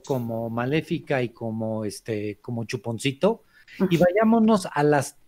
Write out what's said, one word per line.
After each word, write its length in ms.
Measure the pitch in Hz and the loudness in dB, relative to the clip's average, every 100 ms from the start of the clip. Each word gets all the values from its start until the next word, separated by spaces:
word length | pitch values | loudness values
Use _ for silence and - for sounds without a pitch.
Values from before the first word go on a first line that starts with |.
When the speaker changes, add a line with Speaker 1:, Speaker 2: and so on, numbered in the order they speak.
| - | -4
Speaker 1:
como 440 | 131 117 113 117 | -4 -2 -4 -4
Maléfica 760 | 117 127 156 - 156 - 135 | -4 -2 -2 -2 -6 -2 -2
y 60 | 120 | -2
como, 560 | - 117 110 110 110 104 | -6 -6 -4 -4 -4 -6
este, 520 | - - 107 104 101 | -8 -6 -6 -6 -10
como 240 | - 117 113 | -8 -8 -6
Chuponcito, 800 | - 117 113 139 131 196 226 _ _ - - 185 | -8 -6 -4 -4 0 0 0 _ _ -12 -2 0
y 60 | 165 | 4
Speaker 2:
Ujú. 80 | |
Speaker 1:
vayámonos 640 | 180 202 220 226 220 208 - | 4 4 4 4 4 2 0
a 120 | 147 | 0
las 340 | 147 143 - - | 2 2 0 -10